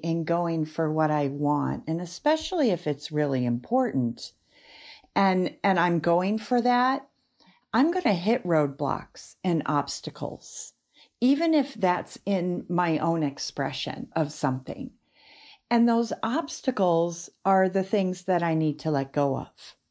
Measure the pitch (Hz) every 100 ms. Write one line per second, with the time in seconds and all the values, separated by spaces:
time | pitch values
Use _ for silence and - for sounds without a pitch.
0 | 170 165 160 170 170 165 156 - 156 156
1 | 156 151 143 143 147 147 131 135 - 165
2 | 180 - 294 311 311 370 262 175 151 139
3 | - 151 147 135 123 120 - 254 254 135
4 | 120 117 - - _ _ - - - -
5 | _ - 196 185 180 - 202 185 175 170
6 | 170 170 185 214 - 247 240 247 254 269
7 | - _ _ _ _ _ _ 226 311 370
8 | 294 175 185 233 180 160 143 135 139 107
9 | - - - - 185 170 - 147 - -
10 | - - - - - - - - _ _
11 | - _ 247 285 330 311 - - 185 180
12 | - - - 196 180 175 - 175 170 156
13 | - 165 147 139 - - 139 135 - -
14 | - - 147 - 139 131 - - - -
15 | _ _ - - - - _ 233 233 233
16 | 233 - 226 269 285 - - 254 180 165
17 | 175 170 - - 196 190 190 190 190 208
18 | 185 180 - 180 170 160 156 143 160 143
19 | 139 151 139 131 - - - - _